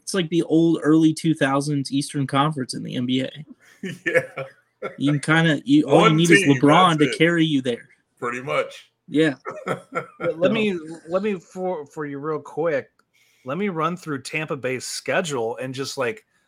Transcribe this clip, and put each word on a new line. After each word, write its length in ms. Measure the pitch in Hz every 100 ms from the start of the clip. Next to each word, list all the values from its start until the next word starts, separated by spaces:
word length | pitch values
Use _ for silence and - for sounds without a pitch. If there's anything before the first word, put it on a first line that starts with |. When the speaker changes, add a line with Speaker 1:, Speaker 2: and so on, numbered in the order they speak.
Speaker 1:
it's 120 | -
like 160 | 196 160
the 140 | 170
old 360 | 147 160 165 160
early 300 | 143 160 160
two 200 | 156 165
thousands 580 | 151 135 139 143 143 131
Eastern 360 | 139 143 147 131
Conference 460 | 139 151 147 117
in 100 | -
the 120 | 107 117
N 100 | 123
B 160 | 127
A. 80 | 131 147 - - _ _
Speaker 2:
<laughs> 120 | 190 - 165
Yeah. 400 | 165 - - 135 - _ - - -
Speaker 1:
You 140 | 139
can 80 | 147
kinda, 400 | 156 160 165 139 120
you, 180 | 151 -
all 80 | 147
you 60 |
Speaker 2:
One 120 | 185 156
Speaker 1:
need 120 | 170
is 80 | 202
Speaker 2:
team, 160 | 147 131
Speaker 1:
LeBron 380 | 143 170 180 160
Speaker 2:
that's 140 | 139
Speaker 1:
to 40 | 117
Speaker 2:
it. 20 |
Speaker 1:
carry 280 | 165 170 160
you 160 | 139
there. 260 | 127 117 - _ _ -
Speaker 2:
Pretty 220 | 123 123
much. 500 | 135 143 117 - - _ -
Speaker 1:
Yeah. 280 | 143 160 131 -
Speaker 2:
<laughs> 160 | - -
Speaker 3:
But 720 | 165 - 170 - - 175 160
let 100 | 185
Speaker 1:
So 40 |
Speaker 3:
me, 240 | 220 214 175 156 165 156
let 120 | 185
me 120 | 214 190
for, 500 | - 185 185 170 139
for 200 | 160 147
you 120 | 139
real 200 | 151 151
quick. 500 | 147 - 165 139 - _ _ _ _ _ 127
Let 120 | 160
me 100 | 208
run 260 | 160 156 175
through 240 | 156 135
Tampa 320 | - 156 156 147
Bay's 280 | 127 127 -
schedule 720 | - - 147 175 135 113 120
and 160 | 131
just, 240 | 131 131 -
like, 280 | 120 110 _ _